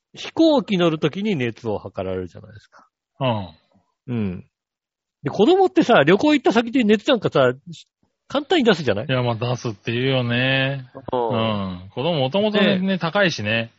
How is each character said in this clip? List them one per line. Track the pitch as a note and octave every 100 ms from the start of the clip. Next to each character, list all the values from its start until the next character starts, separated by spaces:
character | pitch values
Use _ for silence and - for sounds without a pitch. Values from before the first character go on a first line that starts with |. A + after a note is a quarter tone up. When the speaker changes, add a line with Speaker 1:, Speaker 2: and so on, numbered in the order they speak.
| _
Speaker 1:
飛 | - -
行 | - E4 D4
機 | F3+ G3
乗 | E3+
る | D#3
と | D#3+
き | F3+
に | G#3+ E3+
熱 | B2 A2 A#2
を | G2
測 | G#2 - F#2+
ら |
れ | F#2
る | F#2
じ | -
ゃ |
な | G#2
い |
で | G#2
す | -
か。 | _ _ _ _ -
Speaker 2:
う |
ん。 | C3+ G#2+ F#2+ - _ _ _ _ -
Speaker 1:
う |
ん。 | A#2+ G2+ F2+ - _ _ _ _ _ _ _
で、 | C#3+
子 | - A3+
供 | F#4 F#4+
っ |
て | -
さ、 | D4 G#3
旅 | C#3+ G3
行 | D4+
行 | D4+
っ |
た | -
先 | A3+ A#3+
で | B3+
熱 | G#3+ G#3+ -
な | B3
ん |
か | D3+
さ、 | D3+ B2+ C3 - E3 - _ _ _ -
簡 | C4
単 | D4 F4+
に |
出 | A#3
す | F#3
じ | C3
ゃ |
な | G2
い？ | C3
Speaker 2:
い |
や、 | C3
ま | B2
あ |
出 | A2+ A#2+ B2
す | B2
っ |
て | G#2+ -
言 | A#2
う | C3
よ | C3
ね。 | A#2+ A#2+ C3 C3+ C3+ C#3 B2+ - C3
Speaker 1:
う | B2+
ん。 | A#2
Speaker 2:
う | A2+ A2+ G#2 F#2+ F2+ F#2
ん。 |
子 | -
供 | D3 E3
も | C3
と | F#3+
も | G#3+
と | G#3
ね、 | F#3+ F#3+
Speaker 1:
ね。 | F#3+ F#3+
Speaker 2:
高 | E3 G#3
い | F#3+
し | -
ね。 | G#2 A2+ A2+